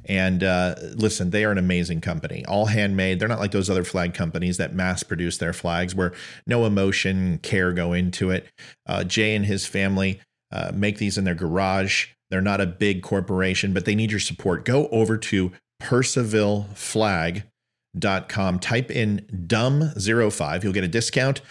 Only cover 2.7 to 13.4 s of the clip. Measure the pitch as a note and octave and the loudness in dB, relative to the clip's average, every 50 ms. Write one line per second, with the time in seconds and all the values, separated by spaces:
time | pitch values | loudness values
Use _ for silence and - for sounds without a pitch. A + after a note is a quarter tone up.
2.7 | G#2+ G#2+ G#2 G2 G2 F#2+ F#2 F#2+ F#2 F2+ G#2+ A2 A#2 D2 G2+ G2 - G2+ F#2 F#2 | 2 2 2 2 2 2 2 2 2 0 0 0 0 0 -2 0 0 0 0 2
3.7 | F#2 F#2 F2 - - F#2 F2 F2 F2 - F2+ E2 D#2 F2 F2+ F2+ F2 - E2+ - | 0 0 0 0 -2 -2 -2 -2 -2 -2 -4 -4 -2 -2 -2 -2 -2 -2 -4 -4
4.7 | - F#2 F#2 F#2 F2+ - - - F#2+ E2+ F2 F2 - - F2 E2+ E2+ - - F2 | -2 -2 -2 0 -2 -2 -4 -6 -4 -4 -2 -4 -4 -2 -4 -4 -4 -4 -2 -2
5.7 | E2+ E2+ F#2 F2+ F#2 F#2+ F2+ F2 - - - - - - - - A#2+ A#2+ A#2 A2 | 0 0 -2 -2 0 0 0 0 -2 -6 -12 -18 -18 -12 -4 -2 0 2 2 2
6.7 | G#2 G2 G2 G2 F#2+ - - F#2+ F#2+ F#2+ F#2 F#2 E2+ D#2+ - - G#2+ F#2+ F2+ F2+ | 2 2 2 2 2 0 0 0 0 0 0 0 -2 -2 -2 0 0 2 2 2
7.7 | F2 F2+ E2+ F2 F2 F2+ F2+ F2+ F2+ - G2 F#2 F#2 F#2 - - _ - - - | 0 0 0 0 0 0 0 0 0 0 0 0 0 -2 -4 -8 _ -20 -20 -20
8.7 | - _ _ - F#2 F#2+ F#2 F2+ - A2+ G#2+ G#2+ A2 G#2 G2+ G#2 G2+ G2 - - | -20 _ _ -6 -4 -4 -2 -2 0 2 2 2 2 2 0 0 0 -2 -4 -4
9.7 | - G2+ G2 F#2+ G2 F#2+ F#2+ F#2+ F#2 - - _ _ _ _ _ - F2+ E2+ F2 | -2 0 0 2 2 2 0 0 -2 -4 -10 _ _ _ _ _ -6 -6 -6 -4
10.7 | F2 G2 G#2 G#2 G#2 - G#2+ G2+ G2 G#2 F#2+ F#2 F2 E2 F#2 E2 E2 F#2+ G2 F#2 | -2 0 0 0 0 0 -2 -2 0 0 0 0 0 -2 -2 0 0 2 2 2
11.7 | F#2+ G2 F#2+ G2 - - - - - _ _ _ F#2+ F#2+ F#2+ G#2 G2 G2 G2 F2 | 2 0 0 0 0 -2 -2 -4 -10 _ _ _ -2 0 2 2 2 0 0 -2
12.7 | F2 - G#2+ G2+ G2 F#2 - - G2+ G2 F2+ - G2 F#2 | 0 0 2 2 2 0 -2 -2 -2 -2 0 0 0 0